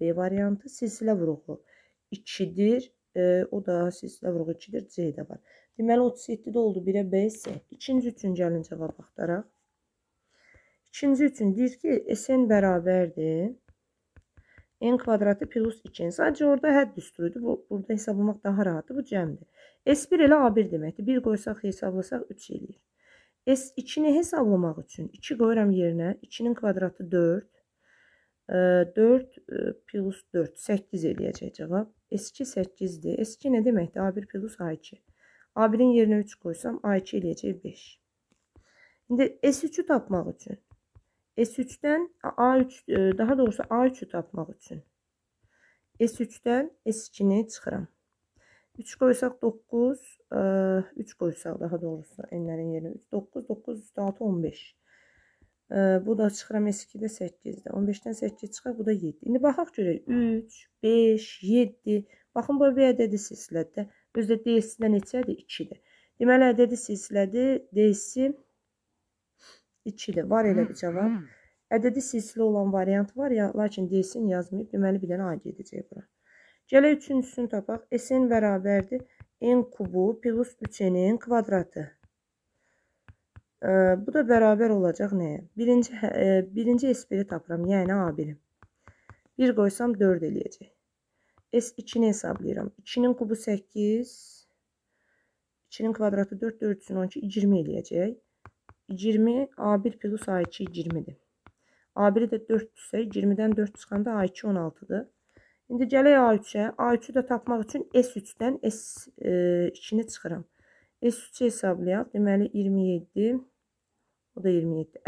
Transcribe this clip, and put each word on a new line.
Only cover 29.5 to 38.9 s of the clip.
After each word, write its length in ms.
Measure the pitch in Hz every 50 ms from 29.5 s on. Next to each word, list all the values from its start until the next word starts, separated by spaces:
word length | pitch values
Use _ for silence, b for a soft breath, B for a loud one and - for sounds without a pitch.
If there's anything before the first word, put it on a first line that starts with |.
| - - - - - - _
plus 360 | _ - 208 190 196 190 - - _ -
dörd, 200 | 175 160 - - -
səkkiz 480 | - - 208 196 - _ - 180 160 160 -
eləyəcək 400 | - - - - - - - - -
cavab. 320 | 156 160 175 196 220 214 _ _ _ _ -
S 180 | 202 202 -
iki 160 | - - 269
səkkizdir. 760 | 254 - 190 185 185 - _ 196 185 170 160 160 165 - - 220
S 140 | 220 - -
iki 140 | - 277 254
nə 100 | 226 214
deməkdir? 400 | 247 233 196 170 165 - 190 190
A 80 | 190 185
bir 120 | 208 196 -
plus 300 | - 196 196 220 - -
A 120 | 180 165 160
iki. 280 | 156 - - - - _ b b b b b b b b b b
A 160 | 208 220 220 214
birin 220 | 220 254 254 240
yerinə 240 | 233 220 214 214 208
üç 140 | 202 214 -
qoysam, 460 | - - 175 165 - - 240 233 - -
A 160 | 208 196 190
iki 160 | 190 - -
eləyəcək 460 | 208 180 170 160 - - 202 185 175 -
beş. 220 | - - - - - - _ _ _ _ _ _ _ _ _ _ _ b b b b b b b b